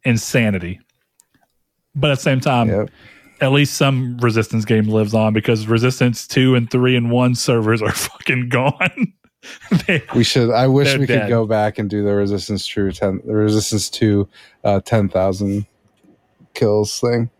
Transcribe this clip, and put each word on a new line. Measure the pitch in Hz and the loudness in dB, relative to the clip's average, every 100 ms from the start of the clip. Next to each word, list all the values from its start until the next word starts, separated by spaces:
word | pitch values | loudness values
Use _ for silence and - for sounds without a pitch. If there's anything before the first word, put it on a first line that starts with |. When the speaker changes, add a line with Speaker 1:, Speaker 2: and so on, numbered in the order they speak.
Speaker 1:
Insanity. | 131 117 - 131 113 95 87 92 _ _ _ _ _ _ _ _ _ _ _ | 0 -2 0 0 0 -2 -6 -12 _ _ _ _ _ _ _ _ _ _ _
But | 143 151 | -2 -2
at | 135 | 0
the | |
same | 151 131 | 0 0
time, | 143 123 113 | 2 2 2
Speaker 2:
Yep. | 95 117 _ - - _ _ | 0 -4 _ -20 -20 _ _
Speaker 1:
at | 139 | 0
least | 139 143 - | 2 0 0
some | 139 131 127 123 | 0 0 -4 0
Resistance | 120 113 107 113 | 0 0 0 -2
game | 107 110 107 | 0 0 2
lives | 110 104 | 0 2
on | 113 110 | 2 2
because | 110 117 113 107 | 0 0 -2 0
Resistance | 117 123 127 123 117 - | 2 2 2 0 -2 -4
two | - 131 127 | 0 2 2
and | 117 | 0
three | 123 127 127 | 0 2 2
and | 120 | 2
one | 120 123 120 | 2 2 0
servers | - 117 107 113 | 0 2 2 0
are | 104 | -2
<laughs> | |
fucking | - - - - 127 123 | -4 -8 -8 -4 -4 -2
gone. | 123 135 - 185 - 226 _ | 0 0 -2 -4 -2 -6 _
<laughs> | _ _ - - - 180 - | _ _ -20 -20 -2 -2 0
They, | 165 - 123 | -2 0 0
Speaker 2:
We | |
should, | 113 135 117 | 2 2 2
I | 117 131 | 2 4
wish | 135 139 | 4 2
Speaker 1:
they're | 139 | 0
Speaker 2:
we | 135 | 0
Speaker 1:
dead. | 117 | 0
Speaker 2:
could | 104 | 0
go | 117 110 | 0 0
back | 110 107 104 | 0 0 -2
and | 101 | -4
do | 104 | -2
the | 101 | 0
Resistance | 101 101 101 92 98 - | 0 0 -2 -4 -8 -6
True | - 98 | -4 -4
ten, | 90 101 95 - | -2 -4 -4 -2
the | |
Resistance | 107 107 107 - 107 - | 0 2 2 0 -4 -4
two, | - 110 101 98 - - _ | -2 2 2 -2 -10 -20 _
uh, | - 98 | -2 -2
ten | - 113 101 | 0 0 0
thousand | 92 95 95 101 101 104 _ _ _ _ _ _ _ - | 0 0 -2 -4 -4 -6 _ _ _ _ _ _ _ -18
kills | - 117 104 104 - | -2 2 2 0 -2
thing. | 123 120 117 | 0 0 -2